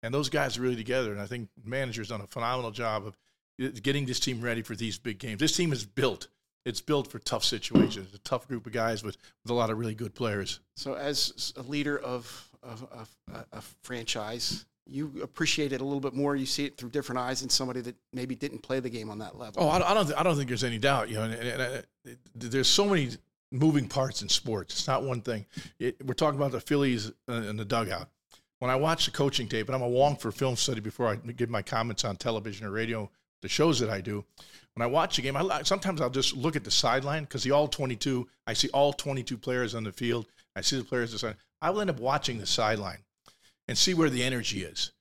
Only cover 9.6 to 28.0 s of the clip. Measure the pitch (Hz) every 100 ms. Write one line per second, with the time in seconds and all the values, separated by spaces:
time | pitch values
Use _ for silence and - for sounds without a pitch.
9.6 | 113 110 117 107 113 - 120 101 92 -
10.6 | _ - 139 - 139 139 - - - -
11.6 | 123 147 143 143 123 123 117 - - _
12.6 | 123 113 127 120 110 _ - 117 113 110
13.6 | - - - 123 113 117 107 120 - -
14.6 | - _ - 135 151 139 - - 156 -
15.6 | 147 131 135 139 135 127 143 143 131 -
16.6 | 143 - 120 143 131 127 123 131 127 -
17.6 | 127 127 120 - _ 127 127 123 143 123
18.6 | - 131 127 117 107 104 107 - 120 -
19.6 | 160 160 170 208 170 143 180 147 135 120
20.6 | 123 117 135 139 110 107 113 113 120 123
21.6 | 127 127 - _ 120 123 - 117 117 131
22.6 | 131 - 202 190 131 120 _ _ _ 131
23.6 | 156 147 110 139 131 - 101 - 127 107
24.6 | 90 - - 131 135 123 107 113 104 -
25.6 | - _ 123 - 135 123 156 139 139 123
26.6 | - 143 139 120 107 - - 117 104 107
27.6 | 101 120 107 87